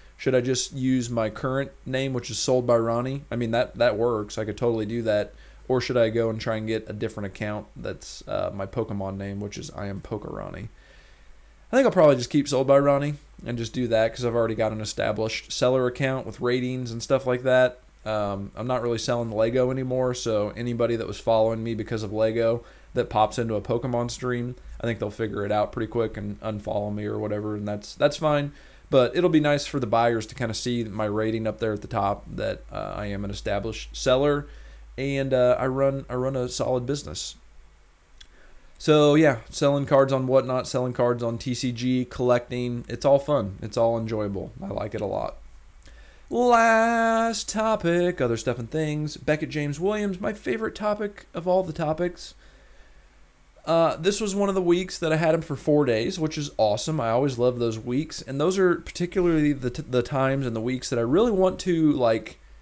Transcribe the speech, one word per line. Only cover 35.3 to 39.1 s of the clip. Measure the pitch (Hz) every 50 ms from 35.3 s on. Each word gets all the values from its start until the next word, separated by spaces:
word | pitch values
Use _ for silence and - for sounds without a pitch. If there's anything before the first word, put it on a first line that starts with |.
| 131
uh, | 127 123 123 123
I | - 127 131
run, | 131 135 139 139 135 139 135 -
I | 123
run | 127 127 131 123
a | 127 123 123
solid | - - 113 117 127 127 123
business. | 123 143 139 - - - - - - - - - - - - - - - _ _ _ _ _ _ _ - - - - - - - - - - - - -
So | - - - 151 151 147 147